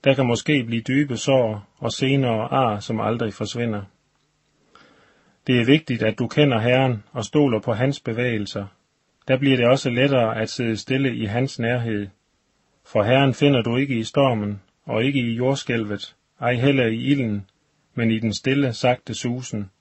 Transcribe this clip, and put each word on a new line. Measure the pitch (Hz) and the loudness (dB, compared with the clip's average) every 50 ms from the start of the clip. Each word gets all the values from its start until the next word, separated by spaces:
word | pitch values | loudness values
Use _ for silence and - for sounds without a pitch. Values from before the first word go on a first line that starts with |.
| - | 4
Der | 139 135 | 2 2
kan | 135 131 | 4 2
måske | 120 117 113 - - 151 143 120 | 0 0 0 0 0 0 0 0
blive | 113 117 113 | -2 -4 -4
dybe | 110 - 131 139 151 139 127 | -4 -2 0 0 0 0 -4
sår | 107 - - 135 131 120 110 107 104 - _ _ _ | -4 0 2 2 2 2 0 -2 -6 -12 _ _ _
og | - 117 | -8 -6
senere | - - 139 131 139 139 135 123 113 107 110 123 | -4 -2 0 0 2 2 2 0 0 -2 -2 -2
ar, | - 135 131 113 104 104 | 0 0 0 0 -2 -4
som | 104 - 113 107 | -6 -6 -4 -4
aldrig | 107 107 113 113 117 110 104 | -2 -2 -2 -2 -4 -6 -6
forsvinder. | - 117 107 - 120 120 117 107 104 98 98 _ _ _ _ _ _ _ _ _ _ _ _ _ _ _ _ _ - _ _ _ _ _ _ _ _ _ _ _ _ _ | -6 -8 -8 -6 -4 -4 -4 -4 -6 -8 -12 _ _ _ _ _ _ _ _ _ _ _ _ _ _ _ _ _ -20 _ _ _ _ _ _ _ _ _ _ _ _ _
Det | - 127 120 | 0 2 2
er | 117 | 6
vigtigt, | 117 143 156 - - 131 110 | 4 4 4 4 -2 -4 -2
at | 110 110 107 - | -2 -2 -2 -2
du | 123 110 | -6 -2
kender | - 151 147 143 127 110 | 2 2 2 4 2 2
Herren | 107 123 123 127 135 131 120 104 104 _ | 2 2 2 2 2 0 0 -4 -8 _
og | - 123 107 | -8 -8 -8
stoler | - - 151 147 135 117 107 | -2 2 2 2 4 2 0
på | - - | -2 -2
hans | 113 104 127 135 139 - | -2 0 0 -2 -2 -4
bevægelser. | _ - 113 113 123 123 117 107 104 95 - 101 98 95 _ _ _ _ _ _ _ _ _ _ _ - | _ -6 -4 -2 -2 -2 -2 -4 -6 -6 -8 -10 -10 -10 _ _ _ _ _ _ _ _ _ _ _ 0
Der | 131 131 | 0 2
bliver | 139 139 135 | 4 4 4
det | 123 120 | 6 6
også | 120 131 131 - 131 | 4 4 4 2 -2
lettere | 120 120 135 139 139 127 117 110 113 113 | 2 2 2 4 4 2 2 0 0 -2
at | 110 110 | -4 -6
sidde | - - 123 113 110 | -4 -4 -2 -2 -2
stille | 104 - - 131 135 139 135 117 | -4 -4 -4 -2 0 0 -2 -2
i | 120 113 | -2 -4
hans | 101 107 120 131 135 - - | -4 -2 -2 -2 -4 -4 -4
nærhed. | 117 117 120 123 117 117 110 104 101 98 _ _ _ _ _ _ _ _ _ _ _ _ _ _ _ | -2 -2 -2 -2 -2 -4 -4 -4 -6 -8 _ _ _ _ _ _ _ _ _ _ _ _ _ _ _
For | - - 110 | -2 0 0
Herren | 101 107 123 135 139 135 120 | 4 4 4 6 6 4 2
finder | - 147 143 139 123 | 4 4 4 4 4
du | 110 117 117 | 2 0 -2
ikke | 123 143 135 131 117 | -2 -2 -2 -2 -4
i | 113 | -4
stormen, | 110 - 147 139 135 120 107 104 101 104 98 _ _ _ _ _ | -2 0 2 2 2 2 0 -4 -4 -6 -8 _ _ _ _ _
og | - 120 113 117 | -4 -2 0 0
ikke | 139 143 135 | 0 0 0
i | 120 117 113 | -2 -2 -2
jordskælvet, | 117 123 131 139 135 - - 120 117 110 104 104 101 - - _ _ _ _ _ _ | -2 0 -2 -2 -2 -4 -4 -4 -4 -4 -4 -8 -10 -10 -16 _ _ _ _ _ _
ej | - 120 123 | -2 -2 0
heller | 120 123 143 139 135 123 | 2 2 2 4 4 2
i | 113 110 | 0 0
ilden, | 113 123 131 143 139 127 113 104 101 98 _ _ _ _ _ _ _ _ _ _ | -2 0 0 0 0 0 -2 -4 -4 -6 _ _ _ _ _ _ _ _ _ _
men | - 117 113 | -2 0 0
i | 110 113 | 0 0
den | 110 110 101 | 0 -2 -4
stille, | - - 131 135 139 143 127 | -2 -2 0 0 2 0 -2
sagte | 113 - - 127 123 - _ - 113 | -2 0 2 2 2 0 _ -10 -10
susen. | - - 123 120 127 127 - - 107 101 98 _ _ | -6 -4 -6 -6 -6 -8 -8 -8 -8 -8 -10 _ _